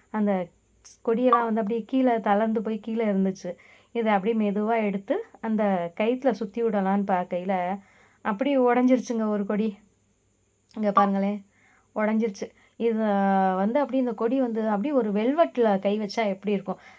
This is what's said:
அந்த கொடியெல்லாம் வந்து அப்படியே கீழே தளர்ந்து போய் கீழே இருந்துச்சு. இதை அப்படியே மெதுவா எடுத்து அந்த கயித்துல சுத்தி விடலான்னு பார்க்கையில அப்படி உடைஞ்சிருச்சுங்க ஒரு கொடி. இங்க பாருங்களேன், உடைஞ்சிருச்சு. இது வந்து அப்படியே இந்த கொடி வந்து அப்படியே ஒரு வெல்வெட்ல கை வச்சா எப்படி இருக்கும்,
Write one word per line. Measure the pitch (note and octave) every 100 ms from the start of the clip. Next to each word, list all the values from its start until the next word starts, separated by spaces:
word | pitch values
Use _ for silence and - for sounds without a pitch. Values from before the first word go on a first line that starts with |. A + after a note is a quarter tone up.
| _
அந்த | G#3+ G#3 F#3+ F3 _ _ _ - - -
கொடியெல்லாம் | A3+ B3+ B3
வந்து | A#3 A3
அப்படியே | G3+ A#3
கீழே | G#3+ C4 B3+ A3+
தளர்ந்து | A3 G3+ A3+ A3
போய் | G#3+ A3
கீழே | A3+ A3 A3
இருந்துச்சு. | G3 F#3+ F#3+ F3+ - - - _
இதை | A#3 A3
அப்படியே | G3+ F#3+ A3+ G#3
மெதுவா | G3+ G#3+ A#3
எடுத்து | G#3 G3 - F#4 A4+ -
அந்த | A3+ G#3+ G3+ F#3+ E3+ -
கயித்துல | A3 B3+ C4
சுத்தி | G#3 G#3+ A#3
விடலான்னு | A3+ G#3 F#3+ G3+ G3+
பார்க்கையில | F#3 F#3 F3+ F#3 F#3 F3 G3 - _ _ _
அப்படி | - G3+ C4 C4+
உடைஞ்சிருச்சுங்க | B3 A#3+ B3+ B3+ - A#3 G#3+
ஒரு | G#3 G3+
கொடி. | G#3 A3 G3 _ _ _ _ _ _ _ _ _ -
இங்க | G#3+
பாருங்களேன், | G3+ G3+ G3 G3 G3+ - _ _ _ _ -
உடைஞ்சிருச்சு. | G#3+ A3 A3+ G3 - _ _ -
இது | A#3 A3 A3 G3 G3 G3 F#3+ F#3
வந்து | G3+ C4+
அப்படியே | C4+ C4
இந்த | B3
கொடி | A3 A#3 C4+
வந்து | B3 A3 A3
அப்படியே | G3+ B3+
ஒரு | C#4 G#3+
வெல்வெட்ல | G3+ A#3 D4+ E4 - A3+ G3
கை | G3+ G#3+
வச்சா | G#3 A#3 G#3+
எப்படி | F#3+ G3
இருக்கும், | G3+ G3 F3+ -